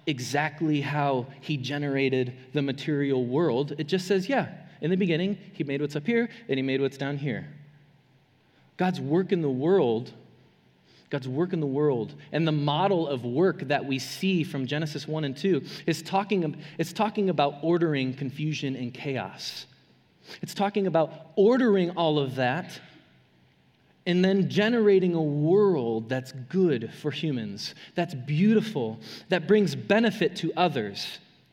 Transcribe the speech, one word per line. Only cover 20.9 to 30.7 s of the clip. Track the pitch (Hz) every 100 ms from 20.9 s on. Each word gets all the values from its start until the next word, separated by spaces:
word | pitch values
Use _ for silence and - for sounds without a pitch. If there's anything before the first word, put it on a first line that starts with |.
| 165 151 - - -
ordering | 202 262 254 196 175
all | 180 165 151
of | 139
that | 123 127 147 185 - - - _ _ _ _ _ _ _ _ _ _ -
and | 175
then | 190 196 160
generating | 127 214 240 208 196 180
a | 165
world | 156 147 151 190 202 165 117 113 113
that's | 131 127
good | 139 123 185 180 127 110 -
for | 151
humans, | 139 160 127 107 101 - - - -
that's | 165
beautiful, | 135 123 151 202 220 220 147 113 110 - - -
that | 180 156
brings | 214 190
benefit | 135 - 202 233 190 160 -
to | 160 160
others. | 180